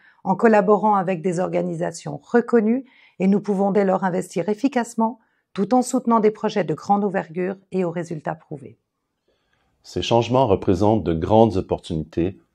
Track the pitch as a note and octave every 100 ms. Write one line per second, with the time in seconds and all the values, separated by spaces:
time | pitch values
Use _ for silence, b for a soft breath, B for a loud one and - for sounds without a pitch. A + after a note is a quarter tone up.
0 | b b F#3+ F#3+ A#3 G#3 G3 G#3 G#3+ G3
1 | F3+ F3 F#3 F3 F3 F3 F3 E3 E3+ E3
2 | D#3 D3 - A#3+ A#3 A#3 G#3+ B3+ B3+ b
3 | b b F#3+ G3+ G3+ F#3+ G3+ G3+ F#3+ F#3+
4 | F#3+ F3+ F3+ F#3 E3+ G#3 C#4 B3 A#3 -
5 | A3+ C4 _ _ _ - G3+ B3+ B3 B3+
6 | A#3 A3+ G#3 G#3+ G#3+ G#3 D#3 D#3 - G3+
7 | G3+ F#3 E3 E3 F3+ F#3+ _ F#3+ E3+ F3
8 | E3 D#3+ E3+ D#3+ - C#3+ A#2 A#2 _ _
9 | _ _ _ _ _ _ _ _ - -
10 | - A#2 A#2 C3 B2+ F#2 - F2+ G#2 A2+
11 | F2 E2 F2+ A2 A2+ F#2 - E2+ - D#2+
12 | D#2 - F2+ F#2 _